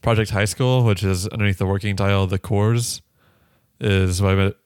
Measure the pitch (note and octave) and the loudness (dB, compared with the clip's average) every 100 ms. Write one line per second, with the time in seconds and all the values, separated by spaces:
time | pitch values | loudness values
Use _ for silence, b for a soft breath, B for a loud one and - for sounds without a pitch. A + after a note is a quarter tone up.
0 | - A2 A2 G2 G#2 - B2+ B2+ A#2 G2 | 2 0 0 0 -2 0 0 2 2 2
1 | G2 F2+ G2 - G#2 F#2+ F#2+ G2 G#2 G2 | 0 -2 -4 -2 -2 0 -2 -2 -2 -2
2 | G2 G2 F#2+ F#2+ - G2+ G#2+ A#2 A#2+ - | 0 0 0 -2 -2 0 2 0 -2 -10
3 | _ b b b b b b _ G#2+ F#2+ | _ b b b b b b _ 0 2
4 | F#2+ F2+ G2 F#2+ G2 - | 2 2 2 2 0 -2